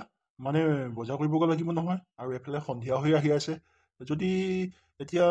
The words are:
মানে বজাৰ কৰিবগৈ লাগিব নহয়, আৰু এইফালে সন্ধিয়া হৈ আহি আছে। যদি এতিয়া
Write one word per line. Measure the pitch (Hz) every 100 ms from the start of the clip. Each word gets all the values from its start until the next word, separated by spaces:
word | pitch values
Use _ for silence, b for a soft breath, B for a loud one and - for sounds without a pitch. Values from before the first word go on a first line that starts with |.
| - _ _ -
মানে | 131 156 160 143 127
বজাৰ | 113 113 139
কৰিবগৈ | 151 156 165
লাগিব | 160 165
নহয়, | 165 170 185 - -
আৰু | 127
এইফালে | 127 135 143
সন্ধিয়া | 147 123 123 131
হৈ | 151
আহি | 156 147
আছে। | 147 156 160 - _ _ -
যদি | 131 156 185 185 190 185 185 b b -
এতিয়া | 143 175 175